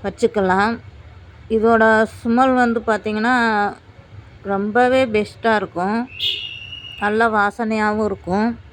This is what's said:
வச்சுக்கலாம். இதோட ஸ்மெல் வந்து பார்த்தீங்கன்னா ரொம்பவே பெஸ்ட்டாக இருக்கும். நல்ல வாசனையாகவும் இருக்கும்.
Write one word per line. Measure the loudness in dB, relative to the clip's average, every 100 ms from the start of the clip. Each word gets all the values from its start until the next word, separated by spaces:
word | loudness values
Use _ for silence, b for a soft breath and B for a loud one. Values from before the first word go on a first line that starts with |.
வச்சுக்கலாம். | -10 -2 -2 0 0 2 0 -4 -12 -20 -20 -20 -20 -20 -4
இதோட | 0 4 4 6 4 2 -2
ஸ்மெல் | -2 2 4
வந்து | 4 2 0 -2
பார்த்தீங்கன்னா | -2 -2 -2 0 0 2 0 -2 -6 -20 -20 -20 -20 -20 -14
ரொம்பவே | -4 -4 0 2 4 2 2
பெஸ்ட்டாக | 0 -2 -2 0 0
இருக்கும். | -2 -4 -2 -2 -6 -6 -6 -6 -10 -14 -16 -16 -18 -6
நல்ல | -2 0 2
வாசனையாகவும் | 2 0 -2 -4 0 0 0
இருக்கும். | -2 -4 -4 -2 -2 -4 -14